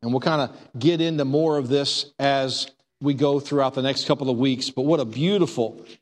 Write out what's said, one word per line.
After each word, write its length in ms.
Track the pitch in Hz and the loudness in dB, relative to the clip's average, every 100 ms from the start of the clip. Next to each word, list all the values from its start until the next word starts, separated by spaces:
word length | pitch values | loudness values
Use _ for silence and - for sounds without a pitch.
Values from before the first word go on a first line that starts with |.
And 100 | 117 | 0
we'll 100 | 131 | 0
kinda 300 | 170 156 127 - - 127 | 0 0 -2 -6 -16 0
get 200 | 135 170 | 2 2
into 260 | 165 160 135 | 0 0 0
more 320 | 143 160 147 | 2 2 0
of 100 | 127 | 0
this 440 | 143 139 - - _ | 0 0 -4 -6 _
as 540 | 139 139 135 110 - _ _ _ | 0 2 0 -4 -8 _ _ _
we 120 | 139 | -2
go 260 | 135 143 143 | 2 2 2
throughout 360 | 139 143 135 131 | 0 0 0 0
the 60 | |
next 220 | 131 135 - | -2 -2 0
couple 260 | 143 135 | 0 0
of 60 | 120 | 0
weeks, 340 | 135 123 131 | 2 0 -4
but 120 | - | -2
what 160 | 139 160 | 0 2
a 60 | 120 | 0
beautiful 800 | 110 165 208 165 - 110 - - - | -2 0 2 0 0 -4 -4 -20 -20